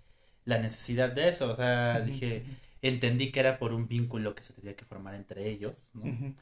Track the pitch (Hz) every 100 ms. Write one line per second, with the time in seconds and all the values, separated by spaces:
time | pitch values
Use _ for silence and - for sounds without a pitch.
0 | _ _ _ _ 120 113 113 - - 120
1 | 127 127 170 170 123 117 123 120 120 117
2 | 120 135 120 110 127 135 - - 131 123
3 | 120 123 131 135 131 131 113 117 113 117
4 | 120 120 107 - - - 101 98 - 98
5 | 98 98 98 98 107 104 104 - - 113
6 | 113 113 135 139